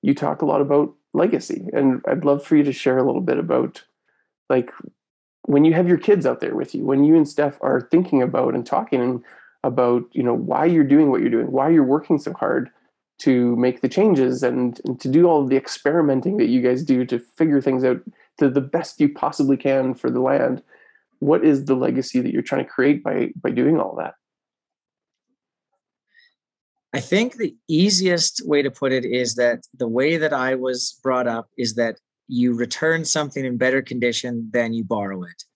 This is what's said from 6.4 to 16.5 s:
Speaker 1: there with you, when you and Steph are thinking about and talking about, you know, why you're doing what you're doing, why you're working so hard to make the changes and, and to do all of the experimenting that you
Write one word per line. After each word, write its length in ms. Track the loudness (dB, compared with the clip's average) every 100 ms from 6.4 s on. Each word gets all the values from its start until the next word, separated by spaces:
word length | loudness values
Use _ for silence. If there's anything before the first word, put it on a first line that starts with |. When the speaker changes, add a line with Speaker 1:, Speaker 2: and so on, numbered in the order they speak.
Speaker 1:
there 160 | -4 -6
with 180 | -6
you, 120 | -6 -2
when 180 | 2
you 120 | 6 6
and 120 | 4
Steph 300 | 0 -2 -2
are 200 | -2 -2 2
thinking 300 | 0 2 0
about 320 | 2 0 0 -2
and 100 | -2
talking 580 | -4 0 -2 -2 -4 -8 -20 -20 _
about, 400 | -6 0 2 0 -2
you 100 | -4
know, 100 | -2
why 300 | -2 -2 0 2
you're 180 | 2 4
doing 240 | 6 4
what 100 | 2
you're 80 | 0
doing, 220 | 0 0
why 180 | 0 4
you're 140 | 4
working 340 | 4 0 0 -2
so 140 | -2
hard 360 | -6 -2 -2 -4 _ _ _ _ _
to 360 | 0 2 2 2
make 240 | 0 0
the 80 | -4
changes 520 | 2 2 4 2 0
and, 360 | -2 0 -4 -4 -10
and 140 | -8
to 60 | 0
do 160 | 4 4
all 140 | 4
of 60 | 2
the 80 | 0
experimenting 800 | -2 -6 -2 0 2 0 -2 0
that 100 |
you 140 | 2